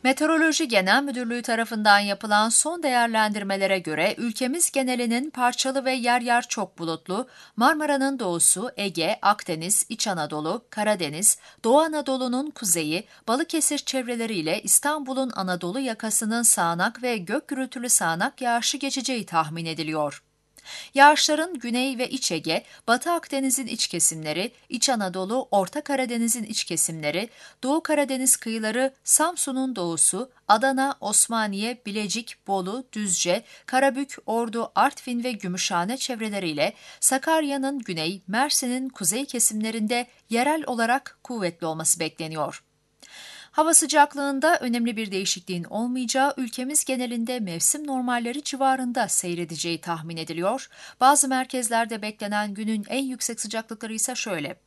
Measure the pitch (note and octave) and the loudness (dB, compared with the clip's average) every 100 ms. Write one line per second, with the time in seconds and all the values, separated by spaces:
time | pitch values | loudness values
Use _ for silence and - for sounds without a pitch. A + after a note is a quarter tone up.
0 | B3+ C4+ D#4 D#4+ D#4+ D#4 D4+ G#3+ F#3 A#3 | 2 2 4 4 4 2 2 2 4 4
1 | C#4+ B3 A#3 A#3+ A#3+ A3+ A3+ A3+ G#3+ G3+ | 2 -4 -4 -4 -2 -2 -2 2 8 8
2 | G3+ G3+ G#3+ G#3 A3 A3+ D4+ F4 D4+ B3 | 6 -4 2 4 6 4 2 0 2 4
3 | A#3 A3 G#3+ G#3 G3 G3 G3 F#3+ E3+ D3+ | 4 4 2 0 -2 0 2 2 0 0
4 | C4+ - A#3 A3 B3+ E4 - C4+ B3+ B3 | 0 0 -4 -2 -2 0 0 2 0 0
5 | A#3+ A#3 D4+ - B3 B3 C4 C4 C4 C4 | 0 0 -2 0 0 2 0 0 0 0
6 | A#3+ A#3+ A#3+ A#3+ A#3+ - F#3+ - E3 D#3+ | 2 2 4 2 2 -4 -6 -4 -4 -4
7 | - G3 B3+ - - - B3+ D#4 D4+ C#4 | -4 -4 -4 -14 -14 2 4 4 2 2
8 | C4+ C4+ G3 E3+ - F#3 B3 - G3+ D#3+ | 0 0 -2 2 2 2 -4 -4 -4 0
9 | E3 A3 G3+ G#3 - D#3+ E3+ - - A3+ | -2 2 2 2 -2 -4 0 -2 -2 -4
10 | A3 F3 D3 D3+ D#3 A3+ _ G#3+ G#3+ G#3 | -2 -2 -2 -4 -2 -4 _ -2 0 0
11 | D3+ D3+ G#3+ - - - A#3 C#4 D#4+ D4+ | -2 2 2 2 -6 -4 4 6 4 0
12 | C#4+ C4 B3+ B3 D4 - G3+ E3+ D3+ E3+ | -2 -2 -2 -2 -4 -6 -2 0 0 -4
13 | - - - B3+ E4 E4 - C#4+ - C4+ | -6 -12 -2 0 0 0 0 -2 -4 -4
14 | A#3+ A#3+ A3+ G3+ D#3 G#3 - - C#4+ D4+ | -4 -4 -2 -2 -2 -2 2 2 2 -2
15 | C4 C4 C4 - F#3 F3 F3 A#3 C4 A3 | -2 -4 -2 -4 -4 -2 -2 -4 -4 -4
16 | A3 - G#3+ A#3 A#3 - E3+ E3+ G3+ A#3 | -2 -2 0 2 2 2 2 2 -2 -2
17 | B3 A3 E3+ - - C4+ C4 B3+ A#3+ - | -4 -4 -2 -4 -4 -6 -6 -6 0 2
18 | E3+ E3 A#3+ - B3 A#3 A3+ C#4 C#4 C4+ | 2 0 -2 -2 -2 0 0 -4 -4 -4
19 | B3+ B3 - E3+ D3+ E3 E3 D#3 D#3 D#3 | -2 -4 0 0 0 -4 -6 -4 -4 -2
20 | D3 - _ _ _ - - - - C4+ | -2 -4 _ _ _ -20 -18 -16 -4 8
21 | C#4+ D4 - D4+ E4+ D#4 A#3+ A#3+ C4 A#3+ | 8 8 2 2 -2 -4 -4 -2 -2 -2
22 | B3 C4 - D#3+ D#3 E3 - - - B3 | -4 -4 -2 -2 -2 -4 -4 -10 0 0
23 | E4+ E4+ - C#4 C4+ B3+ A#3+ A3+ - E3+ | 2 -2 -2 -2 0 -2 -4 -4 -4 0
24 | - D#3+ D#3 D#3 G#3+ _ _ A#3 - A#3+ | 0 0 -4 -4 -4 _ _ -2 0 0
25 | F#3+ F#3 F#3+ B3+ - G3+ F3+ D4 D4 C4+ | 0 -2 -2 -2 2 0 2 -4 -2 -2
26 | B3+ A#3+ A#3 A#3 G#3+ A3 - D#3+ - D#3+ | 0 0 0 -2 -4 -6 -4 -2 -2 -2
27 | D3+ E3+ A3+ - - _ B3+ D#4 D#4+ D4 | -2 -2 -4 -10 -20 _ 0 0 2 0
28 | C#4 C4+ C4 - A3+ A3+ A3 A#3 C4+ _ | 2 0 2 0 0 -4 -2 0 -2 _
29 | - - D#4+ F4+ - C4 C4 A3+ E3+ E3 | 0 2 2 0 -4 -2 -4 -2 -2 2
30 | - F#3 C4 _ - G#3+ C4+ C4 C4+ - | 2 0 -8 _ 4 4 6 2 0 -2
31 | G3+ - - A3+ G#3+ G3 A3 B3 G#3+ G#3 | 0 2 2 0 -2 -2 -4 -6 -6 -4
32 | G#3 A3 A#3 - - G3 F#3 A#3+ B3+ G#3+ | -4 -4 -8 -16 -2 -2 -2 -6 -8 -6
33 | G#3 - - G3+ - - - B3+ C4+ C4 | -2 0 0 0 -4 -20 -2 2 2 2
34 | C#4 - - A3+ A#3 A3+ A3+ - B3+ - | -6 -8 -4 -2 -2 -4 -2 2 2 0
35 | - A#3+ B3 G#3 F#3+ F3+ - F3+ F3+ C4 | -6 -4 -4 -4 -4 -2 0 0 0 -4
36 | - A3 A3 G3+ F3 D3 E3+ - - - | -6 -4 -4 -2 -4 0 0 -2 -20 -2
37 | - C4+ D#4+ D#4+ C#4+ C#4 C4+ C#4 A3 E3+ | 0 2 2 2 2 -2 -2 -4 -6 -4
38 | D#3+ F#3+ - A3 C#4+ - B3 B3+ C4 - | -4 -6 -4 -2 2 0 0 -4 -6 -2
39 | F3+ A3+ C#4+ A#3+ - G#3+ A3 A3+ G#3+ A#3+ | -2 -2 -4 0 0 2 -2 -2 0 0
40 | B3 _ _ A3+ C4 D#4+ - A#3+ A3+ C4 | -2 _ _ 2 2 2 -2 0 2 2
41 | - - - A#3+ F3+ E3+ E3 D#3+ D#3 E3+ | 0 -20 -10 -4 -4 -2 -6 -2 0 0
42 | D#3+ - D#3+ D#3+ C#3 - _ _ _ _ | -2 -4 -8 -4 -4 -6 _ _ _ _
43 | - - - - - - D#4 D#4+ C4 D4+ | -20 -20 -18 -20 -4 2 4 4 4 6
44 | D4 C#4 C#4+ C4+ D#4 F4 B3 A#3+ A#3 A3 | 4 4 -2 2 2 2 2 0 0 -2
45 | G#3+ F#3+ G3 F#3+ - F3 E3+ G#3 A#3+ B3+ | -4 -2 -2 -4 -4 -6 -4 -4 -4 -2
46 | A#3 C4 C#4 C4+ B3 - B3+ D4+ - C4 | 0 2 2 0 -6 -6 -2 -2 0 -2
47 | B3 A#3+ A3+ B3+ G3 E3 - D4+ D4 C4 | -2 -2 -2 -4 -4 0 0 0 -2 -2
48 | B3 A#3+ A#3 C#4+ - C4 C4+ C4 B3+ A#3+ | 0 -2 -2 -6 -8 0 2 2 0 -2
49 | G3+ - F3+ F3 E3 D#3+ F3 D#3+ F3 E3 | 0 0 -2 -4 -4 -4 -4 -4 -4 -6
50 | D#3+ E3 D#3+ E3 F#3 C4 - - - - | -6 -10 -6 -2 -2 -2 -8 -18 -20 4
51 | B3+ D4 C4+ C4 B3+ B3+ A3+ A3+ A3+ A3 | 6 6 4 0 -2 -4 0 0 0 -4
52 | G#3+ G#3+ G#3 G#3 G#3 G3 A3 A3 G3 C4 | -8 -6 -4 -2 -2 -4 -2 -2 -2 -4
53 | C4+ B3 - A3+ G#3+ A3 A3 A3 A3 A3 | -4 -4 -6 -6 -6 -6 -8 -12 -8 -4
54 | - B3 A3+ E3+ C#3+ - | -4 -4 -4 -4 -6 -10